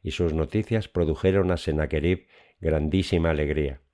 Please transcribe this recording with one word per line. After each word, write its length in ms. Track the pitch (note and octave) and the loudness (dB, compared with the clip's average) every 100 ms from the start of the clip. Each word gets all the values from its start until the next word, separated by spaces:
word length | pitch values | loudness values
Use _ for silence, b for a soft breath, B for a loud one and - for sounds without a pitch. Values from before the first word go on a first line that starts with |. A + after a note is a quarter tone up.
y 100 | F#2 | -8
sus 220 | - E2+ | -2 0
noticias 540 | D#2 D2+ G#2+ G#2+ A2 G#2+ | 0 -2 -2 -2 -4 -2
produjeron 640 | F2+ D#2+ D2+ F#2+ G2 F2+ | -2 0 2 2 2 2
a 60 | F2 | 0
Sennacherib 680 | - D2+ D2 D2+ D#2+ F#2 _ b b b | -2 -2 0 0 0 0 _ b b b
grandísima 680 | E2+ D#2 D2+ F#2 F2+ F2 E2 | -2 0 2 0 2 2 2
alegría. 500 | D2+ D2 D2 C#2+ C2+ _ | 0 0 0 -2 -6 _